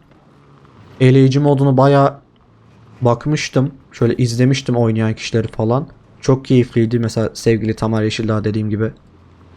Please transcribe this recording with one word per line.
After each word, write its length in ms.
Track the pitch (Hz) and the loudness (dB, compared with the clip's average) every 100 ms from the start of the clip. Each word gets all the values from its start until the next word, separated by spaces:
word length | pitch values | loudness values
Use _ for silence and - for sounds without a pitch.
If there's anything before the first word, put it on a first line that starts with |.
| _ _ _ _ _ _ - - - - | _ _ _ _ _ _ -20 -20 -18 0
eleyici 400 | 131 135 135 139 | 4 6 4 4
modunu 360 | 147 139 139 127 | 2 2 2 4
bayağı 420 | 139 139 139 - _ _ _ _ _ _ - - | 4 4 2 -2 _ _ _ _ _ _ -20 -4
bakmıştım. 680 | 123 120 147 151 - 135 135 - _ | -2 0 -2 -4 -2 -2 -2 -6 _
Şöyle 240 | - 117 - | -2 -2 0
izlemiştim 600 | 120 117 127 135 - 120 | -2 0 0 0 -2 0
oynayan 380 | 113 110 110 | 0 0 -2
kişileri 340 | 110 - 113 110 | -4 -4 -4 -4
falan. 380 | - 110 127 165 - _ - | -4 -2 -2 -4 -16 _ -6
Çok 240 | - 131 | -2 -2
keyifliydi. 540 | - 127 117 120 113 120 | 2 0 2 0 -2 -2
Mesela 320 | 113 117 110 | -4 -4 -4
sevgili 420 | - 117 113 110 110 | -2 -2 0 -2 -4
Tamer 260 | 110 110 | -4 -2
Yeşildağ 420 | 110 113 110 107 | -2 -4 -4 -2
dediğim 260 | 107 110 107 | -2 -4 -4
gibi. 200 | 104 113 - _ _ _ _ - | -4 -6 -8 _ _ _ _ -20